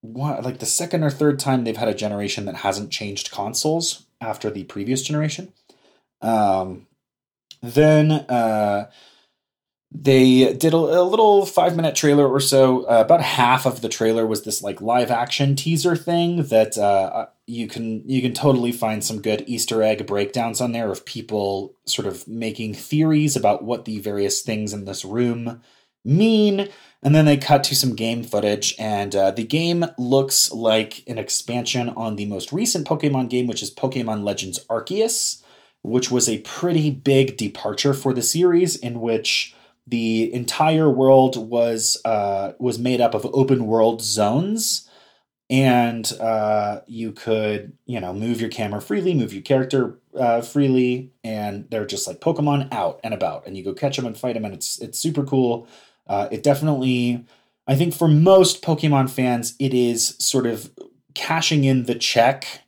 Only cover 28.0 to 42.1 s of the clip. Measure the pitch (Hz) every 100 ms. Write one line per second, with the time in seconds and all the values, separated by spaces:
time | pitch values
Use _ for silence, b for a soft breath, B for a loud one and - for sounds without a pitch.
28 | 110 117 113 104 104 104 - - 110 104
29 | 101 98 98 98 110 156 165 170 170 -
30 | 123 135 135 - - 113 113 110 110 -
31 | - 113 104 - - 120 117 127 120 -
32 | 113 104 104 98 - 160 240 185 143 156
33 | 151 135 123 127 123 113 - - 135 135
34 | 113 107 101 101 95 87 - 113 110 196
35 | 220 - - - b b b b - 120
36 | 123 123 113 110 - - 175 170 151 135
37 | - 135 135 - 107 - 104 101 143 139
38 | 139 127 113 160 180 170 180 - 123 117
39 | 113 110 - - - b b b - 120
40 | 113 113 113 123 120 - 156 160 156 139
41 | 135 135 131 127 110 117 117 113 110 -
42 | 117